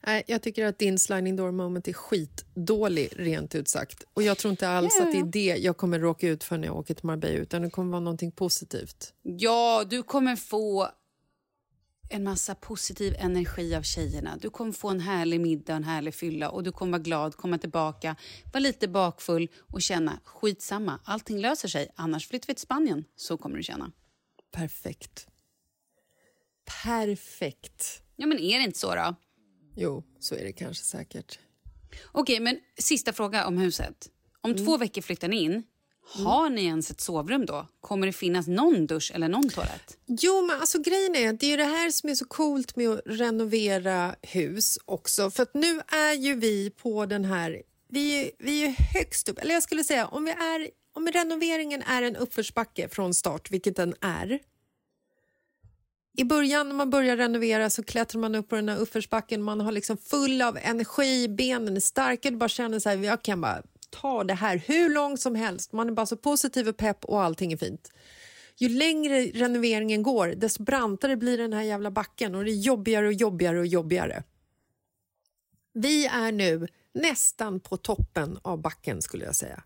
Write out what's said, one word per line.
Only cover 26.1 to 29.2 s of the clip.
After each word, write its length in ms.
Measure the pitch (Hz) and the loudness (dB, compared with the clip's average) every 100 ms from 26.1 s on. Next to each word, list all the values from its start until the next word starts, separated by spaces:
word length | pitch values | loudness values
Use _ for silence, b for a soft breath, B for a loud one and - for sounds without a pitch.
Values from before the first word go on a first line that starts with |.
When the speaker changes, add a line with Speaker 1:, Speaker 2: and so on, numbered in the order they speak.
| _ _ _ _ _ - - | _ _ _ _ _ -16 -8
Speaker 1:
Perfekt. 1160 | 220 233 214 202 - - 156 - - _ - - _ - | -2 0 0 -2 -8 -8 -8 -8 -20 _ -10 -10 _ -4
Speaker 2:
Ja, 100 | 285 | 0
men 120 | 294 | 0
är 200 | 170 240 | 2 2
det 60 | |
inte 140 | 247 - | 0 -2
så 160 | 190 | -2
då? 200 | 175 165 175 | 0 -2 -4